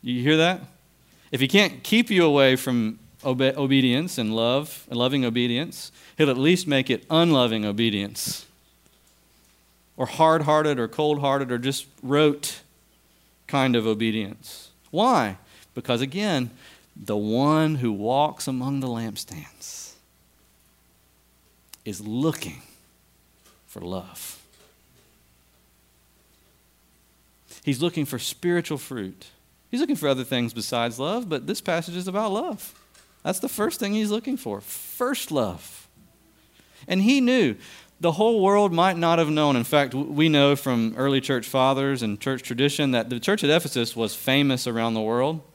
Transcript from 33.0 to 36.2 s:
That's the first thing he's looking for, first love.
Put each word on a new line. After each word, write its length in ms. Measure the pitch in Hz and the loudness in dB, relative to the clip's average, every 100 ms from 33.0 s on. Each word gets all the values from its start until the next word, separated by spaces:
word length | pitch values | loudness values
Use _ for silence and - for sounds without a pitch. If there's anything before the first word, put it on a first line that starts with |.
| _ _ | _ _
That's 160 | - 185 | -6 -4
the 80 | - | -6
first 320 | - 214 - | -2 -4 -2
thing 140 | 202 | -2
he's 180 | 214 214 | 0 0
looking 240 | 214 233 262 | -2 -4 -6
for, 240 | - 104 | -6 -8
first 720 | - - - - 247 277 - | -8 -14 -14 -6 -4 -4 -2
love. 560 | 151 110 87 - - - _ _ _ | -2 -2 -4 -14 -20 -20 _ _ _